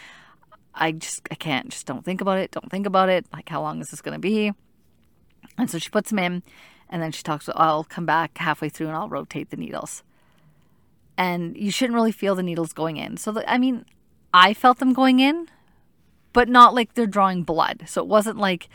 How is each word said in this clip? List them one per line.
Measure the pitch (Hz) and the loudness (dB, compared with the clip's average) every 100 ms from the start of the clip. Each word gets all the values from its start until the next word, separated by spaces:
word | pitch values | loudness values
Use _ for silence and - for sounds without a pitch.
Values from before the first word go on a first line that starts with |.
| - - - _ _ _ _ | -20 -20 -20 _ _ _ _
I | - 165 | -4 -4
just, | 160 - - - | -4 -8 -10 -12
I | 165 | -10
can't, | 160 135 - | -4 -4 -4
just | - - | -14 -10
don't | 131 | -10
think | - 185 | -6 -4
about | 196 190 | -2 -2
it, | 185 | -2
don't | - - | -8 -10
think | 190 202 | -6 0
about | 190 190 | 2 4
it. | 185 - | 2 -2
Like, | 160 - | -14 -10
how | 156 | -8
long | 151 160 | -6 -8
is | 151 | -10
this | - | -12
gonna | - 156 | -10 -6
be?" | 165 214 208 202 _ _ _ _ _ _ _ _ - - | -2 0 0 -4 _ _ _ _ _ _ _ _ -16 -4
And | 247 | -4
so | 165 | -4
she | - | -2
puts | 214 208 | -2 -2
'em | 214 | -2
in, | 180 180 - - - _ - | -2 -4 -10 -20 -20 _ -10
and | 175 | -6
then | 160 | -6
she | 156 | -6
talks, | - 151 - - | -6 -6 -4 0
"I'll | 160 151 | 2 2
come | 160 - 165 | -4 -8 0
back | 156 165 - | 0 0 -4
halfway | 165 147 151 | -4 -2 -4
through | - 160 | -6 -6
and | 156 | -6
I'll | 208 | -6
rotate | 160 156 147 147 | -8 -8 -10 -10
the | - | -10
needles." | - - - - _ _ _ _ _ _ _ _ _ _ _ - | -10 -10 -10 -14 _ _ _ _ _ _ _ _ _ _ _ -4
And | 185 175 170 - | -2 -2 -6 -6
you | 202 | -4
shouldn't | - 262 233 | -2 0 2
really | 226 | 0
feel | 202 196 | 0 -2
the | 185 | 0
needles | 180 170 165 | -2 -4 -4
going | - 160 151 | -4 -4 -4
in. | - - | -8 -8
So, | - | -6
the, | 214 - | -6 0
I | 254 | 0
mean, | 254 240 - _ _ _ _ | 2 -2 -8 _ _ _ _
I | 180 185 214 | 6 6 6
felt | 254 247 | 2 4
them | 262 | 2
going | 254 262 254 | 2 4 4
in, | 269 330 330 _ _ _ _ _ _ _ _ | 4 2 -6 _ _ _ _ _ _ _ _
but | - 240 | 2 4
not | 247 240 | 10 8
like | 240 226 - | 8 -2 0
they're | 226 | 0
drawing | 202 190 185 | 2 2 2
blood. | 165 160 - - 160 | -2 0 0 -2 -6
So | - | -4
it | 175 | 2
wasn't | 214 208 202 | 4 4 0
like, | 196 175 - | 0 0 -6